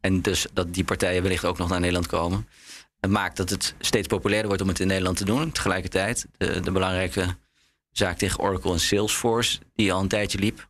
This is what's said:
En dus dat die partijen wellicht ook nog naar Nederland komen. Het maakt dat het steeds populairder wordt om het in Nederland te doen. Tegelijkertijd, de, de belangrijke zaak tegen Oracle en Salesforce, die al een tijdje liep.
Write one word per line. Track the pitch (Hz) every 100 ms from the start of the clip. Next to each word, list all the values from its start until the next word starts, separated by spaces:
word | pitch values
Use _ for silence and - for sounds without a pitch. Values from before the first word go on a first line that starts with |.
En | 98 95
dus | 90 90 -
dat | - 90
die | 90
partijen | 90 95 92 92
wellicht | 92 90
ook | 90 90
nog | 87
naar | 90
Nederland | 87 90 82
komen. | 87 85 95 110 - - - - _
Het | 95
maakt | 101 92 -
dat | 92
het | 101 - -
steeds | - 113 98
populairder | 101 104 104 107
wordt | 98
om | 98
het | 90
in | 95
Nederland | 95 92 90
te |
doen. | 98 117 160
Tegelijkertijd, | - - 92 90 95 98 123 - _
de, | 87 90
de | 92
belangrijke | 95 92 92 92 98 90 92 _ _ _ _ _
zaak | - 95 87
tegen | 98 -
Oracle | 98 92 95
en | 87
Salesforce, | - 101 107 - 120 113 117 - -
die | - 104
al | 92
een | 98
tijdje | 107 101 101
liep. | 101 - -